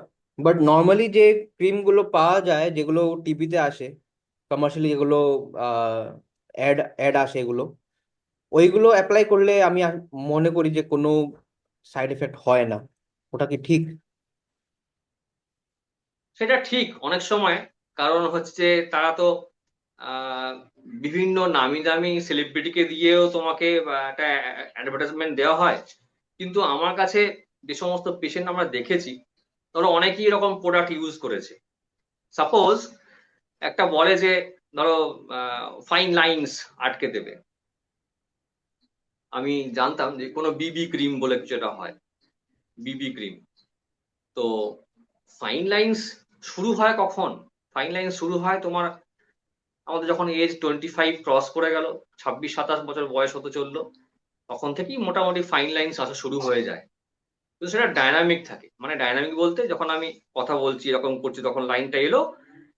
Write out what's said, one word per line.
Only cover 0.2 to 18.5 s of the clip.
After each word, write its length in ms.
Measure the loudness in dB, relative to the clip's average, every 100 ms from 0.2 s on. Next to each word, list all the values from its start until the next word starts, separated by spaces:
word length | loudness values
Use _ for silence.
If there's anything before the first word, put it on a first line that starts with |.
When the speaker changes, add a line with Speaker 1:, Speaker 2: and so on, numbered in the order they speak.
| _ 0
Speaker 1:
But 180 | 4 6
normally 500 | 6 6 6 6 4
যে 360 | 8 8 6 0 -2
ক্রিমগুলো 460 | 0 0 2 2
পাওয়া 380 | 2 4 4 4
যায়, 300 | 2 2 0
যেগুলো 500 | -2 0 2 0 -2 -4
টিভিতে 340 | -4 -2 0
আসে, 360 | 0 -2 -12 -16 _ _ _ _ -6
কমার্শিয়ালি 400 | -2 0 0 0
যেগুলো, 640 | 2 2 4 4 0 -4 -6
আহ, 600 | -2 0 -2 -2 -8 -12 _ _ _
অ্যাড, 240 | -2 0 2 -2 -2
অ্যাড 180 | 0 2
আসে 240 | 0 -2
এগুলো, 380 | -4 -4 -6 -10 _ _ _ _ _ _ _
ওইগুলো 380 | 6 6 8 8
অ্যাপ্লাই 360 | 8 6 4 6
করলে 380 | 6 6 6
আমি 200 | 6 4
আ-, 240 | 0 -2 -10
মনে 360 | -8 -2 2 2
করি 200 | 2 2
যে 140 | 0
কোনো 480 | 0 0 2 2 0 -6 _ _ _ _
সাইড 280 | _ -6 -4
এফেক্ট 240 | -4 -6 -2
হয় 260 | 2 4 2
না। 220 | -2 -8 _ _ _ _
ওটা 120 | -4 -4
কি 120 | -2
ঠিক? 240 | 2 2 0 -10 _ _ _ _ _ _ _ _ _ _ _ _ _ _ _ _ _ _ _ _ _ _ _ -4
Speaker 2:
সেটা 240 | 0 0
ঠিক 400 | 0 -2 -4 -6
অনেক 180 | -4 -4
সময়, 440 | 0 0 2 0 -6 _ _ -4
কারণ 320 | 0 2 0
হচ্ছে 240 | -2 -6